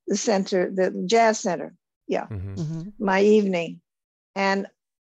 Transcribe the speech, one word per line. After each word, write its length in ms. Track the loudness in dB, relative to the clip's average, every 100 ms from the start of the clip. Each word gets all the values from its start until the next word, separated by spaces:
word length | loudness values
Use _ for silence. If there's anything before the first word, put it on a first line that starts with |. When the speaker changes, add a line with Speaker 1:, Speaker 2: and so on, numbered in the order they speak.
| -4
Speaker 1:
the 80 | -2
center, 540 | 0 0 0 0 0
the 300 | 0 -2 -2 0
jazz 320 | 4 4 2
center, 360 | -2 -6 -8 -16 _ _ -6
yeah, 200 | -4 -4
Speaker 2:
Mm-hmm. 280 | -10 -10
Speaker 3:
Mm-hmm. 340 | -8 -6 -8 -10 -6
Speaker 1:
my 240 | 0 4
evening, 580 | 6 6 4 0 -4 -10 _ _ _ _ _ -2
and 300 | 0 0 -4 _ _ _